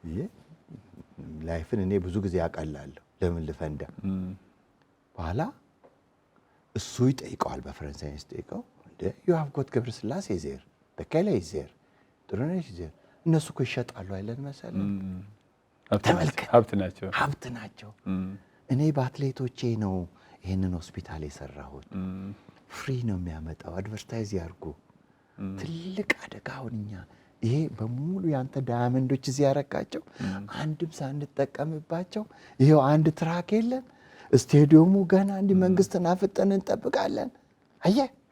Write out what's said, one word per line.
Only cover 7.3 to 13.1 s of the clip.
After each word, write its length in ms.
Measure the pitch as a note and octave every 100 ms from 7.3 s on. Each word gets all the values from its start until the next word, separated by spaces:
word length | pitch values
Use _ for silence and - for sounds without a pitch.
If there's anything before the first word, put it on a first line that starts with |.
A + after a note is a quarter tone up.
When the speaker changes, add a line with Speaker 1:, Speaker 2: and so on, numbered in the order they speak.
| - - C2+
Speaker 1:
በፈረንሳይ 500 | D2 D2 D2+ C#2+ D2+ D2
ሲጠይቀው፣ 460 | - - - G#3+ - _
"እንዴ? 200 | - - - -
You 120 | -
have 180 | E3 D3
got 160 | C#3+ C3+
ገብረስላሴ 560 | B2+ A#2+ - G#2 E3 G3 F#2
ዜር፣ 240 | D2 C2+ _ _ _ -
በቀለ 300 | - D#3 G#3 C3
ዜር፣ 260 | D#2+ D2+ - _ _ _ _ _ _
ጥሩነሽ 380 | G2 C#3+ F#3 D3
ዜር፣ 200 | F2 E2 - _